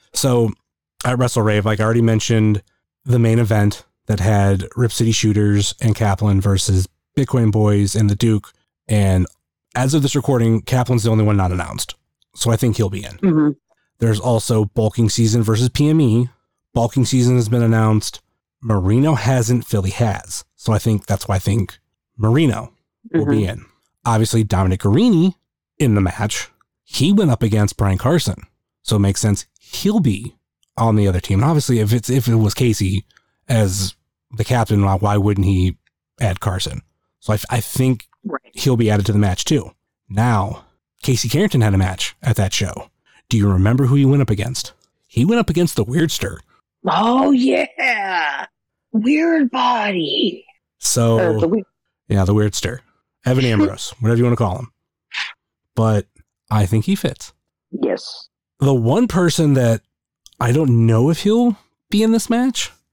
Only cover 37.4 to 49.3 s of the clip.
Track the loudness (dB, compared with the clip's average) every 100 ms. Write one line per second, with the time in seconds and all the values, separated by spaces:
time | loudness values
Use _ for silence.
37.4 | -4 -6 -4 -2 0 -2 -6 _ -12 -12
38.4 | -12 -4 0 2 2 0 0 0 0 -2
39.4 | -2 -2 -4 -16 _ _ -8 -2 0 0
40.4 | -2 -8 -18 _ _ _ -4 -2 -2 0
41.4 | 0 2 2 2 0 -4 -10 -6 -4 -2
42.4 | -2 -4 -6 -8 -16 _ _ _ -4 0
43.4 | 2 2 2 2 2 2 2 2 0 -2
44.4 | -4 -8 -12 -18 _ _ _ -2 2 2
45.4 | 0 0 0 -2 -4 -2 -2 -4 -8 -10
46.4 | -18 _ _ _ -4 0 2 2 2 2
47.4 | 2 0 -2 -4 -4 -2 -4 -4 -4 -6
48.4 | -12 _ _ _ _ -2 0 2 2